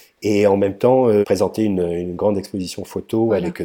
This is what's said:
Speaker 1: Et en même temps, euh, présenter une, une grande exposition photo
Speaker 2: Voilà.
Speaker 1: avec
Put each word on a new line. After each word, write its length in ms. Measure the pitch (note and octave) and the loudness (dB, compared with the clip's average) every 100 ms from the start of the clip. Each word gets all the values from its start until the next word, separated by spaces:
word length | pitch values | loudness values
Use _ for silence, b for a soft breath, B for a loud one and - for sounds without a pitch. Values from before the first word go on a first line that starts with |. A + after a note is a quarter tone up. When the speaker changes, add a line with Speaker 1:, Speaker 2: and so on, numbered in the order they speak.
| B _ | B _
Speaker 1:
Et 240 | - G3+ C#3+ | 0 2 4
en 100 | G2 | 2
même 220 | G2+ G2 | 0 0
temps, 300 | A#2+ C3 B2 | 2 4 4
euh, 160 | G#2 | 2
présenter 400 | G2+ F#2+ F#2+ - | 2 0 0 0
une, 180 | G#2+ F#2 | -2 0
une 320 | F2 E2+ F2 | -2 -4 -6
grande 240 | F2 G#2 G2+ | -2 -2 -2
exposition 460 | F#2 G2+ F2 - | -4 -8 -8 -10
photo 420 | F#2+ F#2+ - A2+ A2+ | -10 -10 -4 -2 0
Speaker 2:
Voilà. 220 | G2+ F2 | 0 -2
Speaker 1:
avec 120 | - | -6